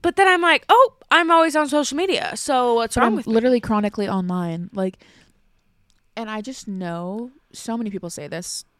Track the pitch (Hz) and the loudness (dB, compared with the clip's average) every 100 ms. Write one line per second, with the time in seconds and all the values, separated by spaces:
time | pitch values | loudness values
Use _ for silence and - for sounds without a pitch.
0 | 349 349 381 359 339 302 - 466 508 _ | 0 4 4 4 4 2 4 6 6 _
1 | _ 311 330 330 330 294 294 294 277 285 | _ 2 6 4 4 2 0 0 0 -2
2 | 381 262 - - - 262 247 233 226 - | -2 -2 -4 -8 -2 0 2 0 0 0
3 | 240 214 - 220 247 247 - 214 208 208 | 2 0 0 2 2 0 0 -2 -2 -4
4 | 202 190 180 180 170 165 175 196 190 185 | -4 -2 -2 -4 -4 -6 -8 -4 -6 -6
5 | _ _ _ _ _ _ _ _ _ _ | _ _ _ _ _ _ _ _ _ _
6 | _ - 220 214 214 262 - 190 175 170 | _ -12 -8 -8 -10 -12 -10 -8 -6 -6
7 | 175 208 247 285 _ - - 233 220 190 | -8 -8 -12 _ _ -14 -8 -6 -6 -8
8 | 170 - 147 165 175 - - | -10 -12 -10 -10 -10 -12 -14